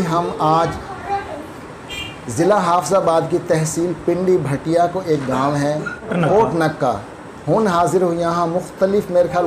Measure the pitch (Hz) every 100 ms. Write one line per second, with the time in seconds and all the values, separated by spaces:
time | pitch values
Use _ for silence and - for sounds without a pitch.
0 | 175 165 175 - 156 160 165 160 - -
1 | - 403 403 - 302 - - - - -
2 | - - - 110 170 208 180 175 151 190
3 | 165 165 151 170 - 165 156 165 175 165
4 | - 170 185 180 139 139 160 170 175 180
5 | 185 151 131 131 139 147 143 151 - -
6 | - 175 170 196 226 330 156 - 135 104
7 | 104 - - - - 185 214 170 175 170
8 | 180 170 170 175 170 175 165 - 190 202
9 | 196 180 175 175